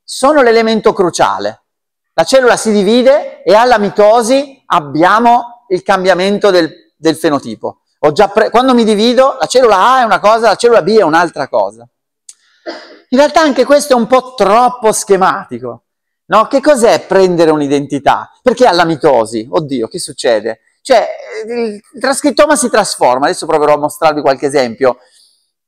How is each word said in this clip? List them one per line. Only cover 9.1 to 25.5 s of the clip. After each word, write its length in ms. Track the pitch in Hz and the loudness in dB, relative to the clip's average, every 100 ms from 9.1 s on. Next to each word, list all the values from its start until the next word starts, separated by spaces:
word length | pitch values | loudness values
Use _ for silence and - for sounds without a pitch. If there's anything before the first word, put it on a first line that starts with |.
| 240 269 - | 2 0 0
la 60 | 156 | -2
cellula 320 | 247 247 190 | 2 2 4
A 240 | 214 262 | 2 2
è 20 | |
una 160 | 226 180 | 2 0
cosa, 300 | 196 226 226 | 2 2 2
la 60 | 180 | 2
cellula 260 | 240 220 | 2 2
B 160 | 165 220 | 2 2
è 60 | |
un'altra 440 | 165 160 175 151 131 | 2 0 -2 -4 -6
cosa. 400 | 117 98 110 120 _ _ _ - - _ _ - - - - _ | -4 -4 -8 -20 _ _ _ -20 -20 _ _ -18 -18 -20 -20 _
In 80 | 254 | 0
realtà 240 | 294 330 | 0 2
anche 240 | 311 262 240 | 0 0 0
questo 280 | 285 - | 0 2
è 20 | 247 | -2
un 120 | 226 | 0
po' 260 | 262 247 - | 0 -2 -2
troppo 560 | 190 220 247 240 220 | 0 2 2 0 -2
schematico, 920 | 202 - 190 185 139 - 120 123 120 _ _ _ _ - | -2 0 0 0 -2 -8 -12 -12 -16 _ _ _ _ -4
no? 220 | 196 214 | -2 0
Che 140 | 277 | 0
cos'è 440 | 294 277 220 156 - | 0 2 2 0 0
prendere 460 | 190 185 170 160 | 2 2 2 0
un'identità? 800 | 156 143 143 143 143 139 107 110 _ | 0 -2 -2 -4 -4 -2 -2 -6 _
Perché 240 | 254 226 247 | -4 0 2
alla 200 | 175 165 | 2 0
mitosi? 600 | 165 156 123 107 117 117 | 0 2 2 0 -6 -6
Oddio, 380 | 175 147 135 110 | -6 -4 -6 -6
che 120 | 175 | -8
succede? 600 | - 135 135 110 110 110 _ _ | -14 -6 -2 -2 -2 -10 _ _
Cioè, 260 | - 233 156 - - 214 220 | 0 0 0 -6 -14 -14 -10
il 520 | 240 226 208 _ 247 | -6 -8 -8 _ -8
trascrittoma 560 | 254 269 294 - 302 285 | -6 -4 -2 0 2 0
si 140 | 233 | 0
trasforma, 560 | 220 196 - 147 127 147 | -2 -2 -2 0 0 -2
adesso 200 | 180 160 | -4 -4
proverò 300 | 160 147 147 | 0 2 0
a 20 | |
mostrarvi 440 | 147 - 160 151 | -2 -2 -2 0
qualche 260 | 139 131 147 | -2 -2 -2
esempio. 500 | 143 123 110 131 - _ _ _ _ _ | -2 -2 -2 -2 -2 _ _ _ _ _